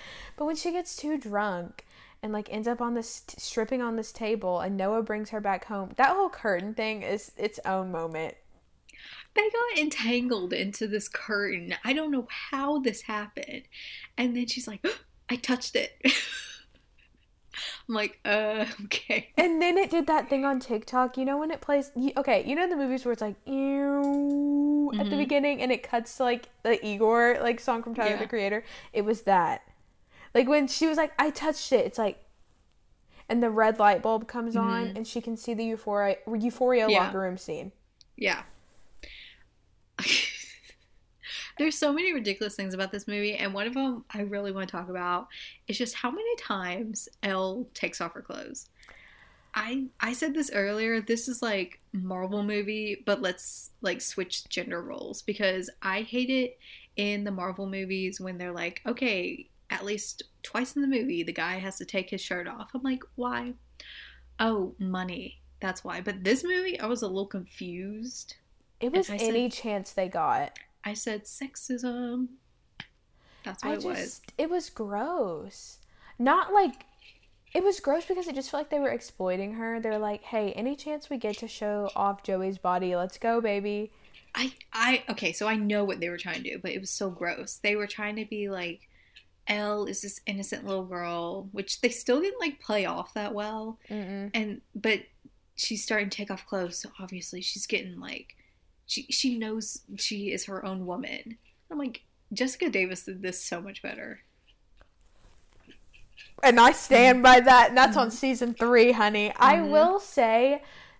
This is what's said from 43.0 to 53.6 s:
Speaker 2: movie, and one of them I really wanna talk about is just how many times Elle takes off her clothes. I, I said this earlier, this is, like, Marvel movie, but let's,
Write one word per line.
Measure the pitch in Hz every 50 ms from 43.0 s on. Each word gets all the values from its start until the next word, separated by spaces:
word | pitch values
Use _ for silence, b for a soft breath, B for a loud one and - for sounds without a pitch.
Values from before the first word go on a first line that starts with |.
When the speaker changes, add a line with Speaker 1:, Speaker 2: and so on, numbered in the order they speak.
| -
Speaker 2:
movie, | 208 208 208 208 208 214
and | - - 196 190
one | 196 208
of | 233 247
them | 269 269 262 247 233 - -
I | - 208
really | 208 202 202 202 202 196
wanna | 190 190 190
talk | 185 - 170 180 180
about | 185 180 175 175 180 180 247 B B B B B B B B
is | - 202
just | - 240 233 -
how | - - 240
many | 285 403 440 466 480
times | - - - 208 190 180 175 175 196 226 220 208 - - - _ - -
Elle | 202 190 190 190 190 190 247 240 - -
takes | - - 175 - -
off | 170 170 -
her | -
clothes. | - - - - - - - - - _ b b b b b b b b b b b b b b b b b
I, | 214 214 226 254 269 269 254 _ -
I | 226 226 254
said | - 320 311 277
this | 320 285 - -
earlier, | 208 196 202 208 214 220 226 226 226
this | 220 233 233 233 233
is, | 262 240 -
like, | 247 226 208 190 180 - - - _ _ -
Marvel | 190 185 185 185 180 185 185 208 208 202
movie, | 208 208 208 202 208 214 220 214 208 - - -
but | 208 202 - 190
let's, | 180 180 - - - - -